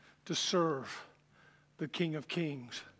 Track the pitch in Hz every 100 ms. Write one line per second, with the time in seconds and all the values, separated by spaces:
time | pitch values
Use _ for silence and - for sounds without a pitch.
0 | - - - 170 - 185 165 139 117 -
1 | - - _ - - - _ - 151 -
2 | 170 156 156 - 160 139 120 - -